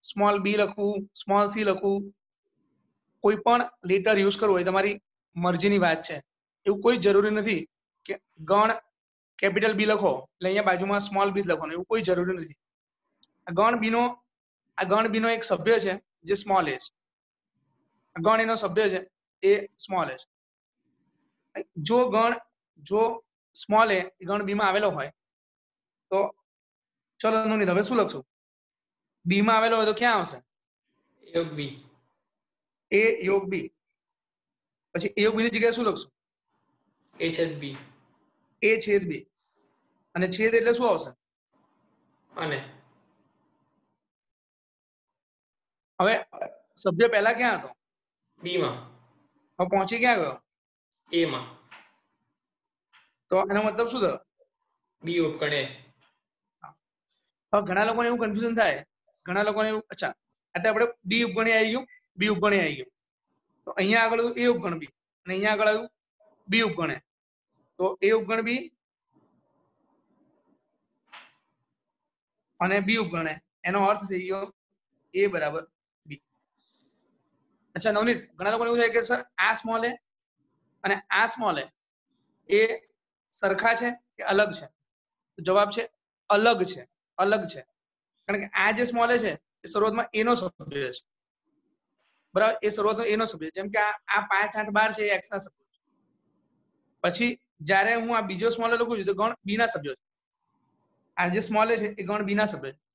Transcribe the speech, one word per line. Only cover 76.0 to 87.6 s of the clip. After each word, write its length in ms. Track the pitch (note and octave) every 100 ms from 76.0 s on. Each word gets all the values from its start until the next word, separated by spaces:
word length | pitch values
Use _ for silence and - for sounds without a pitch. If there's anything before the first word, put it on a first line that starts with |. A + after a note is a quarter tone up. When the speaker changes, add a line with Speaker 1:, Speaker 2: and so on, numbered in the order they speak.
| -
Speaker 1:
B. 40 | C#3+ _ _ _ _ _ _ _ _ _ _ _ _ _ _ _
અચ્છા 180 | - G#3+
નવનીત, 280 | G#3 A3+ A#3+ - -
ઘણા 180 | F#3+
લોકોને 140 | A3+ A#3
એવું 100 | A#3+
થાય 140 | A#3
કે, 80 | A3+
"સર 180 | A3+ A#3+ - - G3
આ 80 |
small 300 | A3 A3+ A3+
a 60 | A#3 - _ _ _ _ _ _ _ _
અને 120 | G3 G3 - F#3+
આ 80 | A3
small 320 | B3 A3 D#3
a 60 | C3 _ _ _ _ _ _ _ _
એ 120 | G3+ A3 - _ _ _ _ _
સરખા 420 | - G3 F#3+ A3+ A3+
છે 80 | A#3+ A#3+ _ _
કે 60 | F#3+
અલગ 180 | G3 G#3 -
છે?" 80 | - _ _ _ _ _ _
તો 60 | - E3+
જવાબ 240 | F#3+ G3+ A3
છે, 60 | A#3 _ _ _ _
"અલગ 300 | G#3 A3 A3+ F3+
છે, 100 | B2+ B2 _ _ -
અલગ 260 | G3 G#3+ E3+
છે." 100 | C#3+